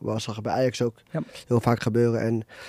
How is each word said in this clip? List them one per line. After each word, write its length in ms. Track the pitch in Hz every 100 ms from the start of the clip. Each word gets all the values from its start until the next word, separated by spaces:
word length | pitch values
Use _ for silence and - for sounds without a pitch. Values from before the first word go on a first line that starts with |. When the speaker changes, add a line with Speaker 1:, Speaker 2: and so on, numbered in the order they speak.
Speaker 1:
wat 220 | 113 110
zag 120 | - 110
je 40 |
bij 120 | 113
Ajax 300 | 110 131 -
ook, 120 | 120 - _
Speaker 2:
Ja. 100 | 160 - - -
Speaker 1:
heel 140 | 120
vaak 220 | 120 113
gebeuren. 380 | 120 113 117 113
En, 220 | 110 117 - -